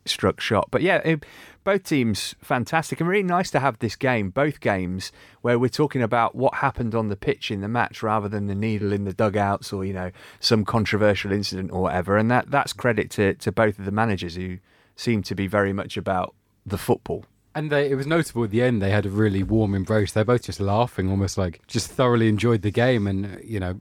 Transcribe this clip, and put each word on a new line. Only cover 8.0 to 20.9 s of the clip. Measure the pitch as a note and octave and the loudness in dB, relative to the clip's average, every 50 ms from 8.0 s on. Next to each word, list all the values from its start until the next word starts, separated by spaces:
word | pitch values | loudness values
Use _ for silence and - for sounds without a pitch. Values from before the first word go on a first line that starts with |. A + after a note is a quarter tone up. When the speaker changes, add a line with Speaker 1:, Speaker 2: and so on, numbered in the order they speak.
Speaker 1:
rather | - A2 G#2+ A2 G#2 G2+ | -2 0 0 0 -2 -2
than | G#2+ G#2 G2+ G2+ | -4 -4 -4 -2
the | G2 | -2
needle | G2 G#2+ A2+ G#2+ G2+ G#2 G2 G2+ | -2 -2 -2 -2 -2 -2 -2 -2
in | G2+ G2+ | -2 -2
the | G2 | -4
dugouts | F2+ - A2+ G#2 F#2 G#2 G2+ G2 G2+ - - - G#2 | -2 0 0 2 2 2 0 0 0 -2 -4 -8 -6
or, | G2 F#2+ | -6 -4
you | G2 | -4
know, | G2 F#2 F#2 F2+ - - - - - - | -4 -6 -6 -8 -10 -12 -20 -20 -16 -4
some | - - A#2 A2 G2+ | 0 2 2 2 2
controversial | - - A#2 G#2 - - G2+ G#2+ G#2 G2 F#2+ - G2+ G2 | 2 2 0 0 2 2 4 4 4 4 2 0 -2 -2
incident | G#2 G2+ - F#2+ F#2 F#2+ F2 - | 0 -2 -2 -6 -6 -6 -6 -2
or | F2+ | -2
whatever. | F#2 F2+ D3 F2+ F2 F#2+ G2+ | -2 0 0 -2 0 2 2
And | G#2+ A2 A#2 | 2 4 4
that, | B2 B2 - - | 2 2 0 0
that's | C#3 C#3+ B2+ - | -2 -2 -2 -2
credit | - - - B2 A2+ G#2+ - - | -6 -2 0 0 0 0 -2 -4
to, | - - G#2 G2 - | 0 0 2 2 0
to | - - A2 | 0 -4 -4
both | F#2+ - A2+ G#2+ G2+ - | 0 2 2 2 2 -2
of | G2 | -6
the | G2 | -4
managers | G2+ G#2+ A2+ A2+ G2+ F2+ F2+ F2 E2 | -2 0 0 0 0 -2 -4 -8 -8
who | F2+ F#2 F#2 F2+ F#2 _ _ _ _ _ _ _ | -8 -8 -8 -8 -10 _ _ _ _ _ _ _
seem | - - B2+ A#2 G#2 F#2 | -8 -2 0 0 0 0
to | - G#2 | -4 -4
be | F#2 G2 F#2 | -4 -4 0
very | G2+ G#2 G2+ G2 | 2 2 2 2
much | G2 G2+ - - - | 0 -4 -6 -8 -8
about | G#2 E2+ - F#2+ F2+ F2+ - - _ _ _ _ _ - | -8 -4 -2 -2 -2 -2 -6 -8 _ _ _ _ _ -10
the | - G2 F#2 | -6 -6 -6
football. | - - - - - - E2 E2+ - _ _ _ _ _ - | 0 0 0 0 0 -8 -8 -8 -8 _ _ _ _ _ -8
Speaker 2:
And | E3 D#3 D3+ | -6 -4 0
they, | D3 C#3+ C#3+ C#3 | 0 0 2 2
it | C#3 | 0
was | C3 C#3 | -2 0
notable | D3 E3 E3+ D3+ - - A#2 A#2 | 0 0 0 0 0 -2 -2 -2
at | G#2+ | 0
the | G2 A#2 | 2 2
end, | B2 B2+ A#2+ G#2+ | 4 4 4 2
they | G2 G2 | 2 2
had | G#2 G#2 G2 | 2 2 2
a | G2 | 0
really | F#2+ G#2 A2 G#2+ G2 G2 F#2+ | 0 2 2 2 2 0 0
warm | - A2+ A2 A2 G2+ G2 | 2 2 2 4 4 2
embrace. | G2 F#2 - A2 A2 G2+ F2+ | 0 0 2 2 2 2 2
They're | - A2 G#2+ | 2 0 2
both | A2 B2 A#2+ - | 4 2 0 0
just | - G2+ - | -4 -6 -4
laughing, | G2+ G2 G2+ G#2+ A#2+ - | -2 0 2 2 2 0